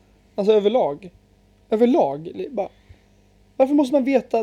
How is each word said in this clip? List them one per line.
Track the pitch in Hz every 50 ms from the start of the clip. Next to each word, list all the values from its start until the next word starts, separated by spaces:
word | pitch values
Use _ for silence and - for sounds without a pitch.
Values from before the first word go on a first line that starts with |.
| _ _ _ _ _ _ _
Alltså, | - 196 208
överlag. | 220 208 196 208 226 254 190 147 143 151 - 180 _ _ _ _ _ _ _ _ _ _ _ _
Överlag. | 226 214 240 240 269 339 190 139 139 147 160 170 -
Li-, | - 185 294
bara. | 269 208 190 - - _ _ _ - _ _ _ _ _ _ _ _ _ _ _ _
Varför | - 262 262 294
måste | 294 294 247 294
man | 285 247
veta? | 269 277 247 - - - 226